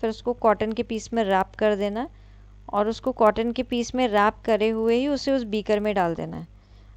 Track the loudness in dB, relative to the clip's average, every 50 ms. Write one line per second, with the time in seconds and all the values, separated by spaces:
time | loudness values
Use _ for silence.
0 | -4 -4 -4 -4 -4 -6 -4 2 2 2 2 2 0 -2 -4 -4 -6 -6 -6 -8
1 | -8 -4 -2 -2 0 2 2 0 0 -2 -2 0 0 2 2 0 -2 -4 -4 -6
2 | -8 -8 -12 -18 -20 -20 -20 -20 -20 -20 -20 -20 -12 -4 -2 -2 0 0 -2 -4
3 | -4 -4 2 4 4 4 4 4 0 -2 -2 -4 -4 -2 -2 -4 -2 -2 -2 0
4 | 0 2 4 4 4 2 0 0 0 0 2 2 2 0 0 0 0 2 2 2
5 | 2 0 -2 -2 0 0 0 0 -2 -2 -4 -4 0 0 0 0 0 0 0 0
6 | 0 0 -2 -4 -6 -8 -8 -10 -12 -14 -18 -20 -20 -20 -20 -20 -20 -20 -16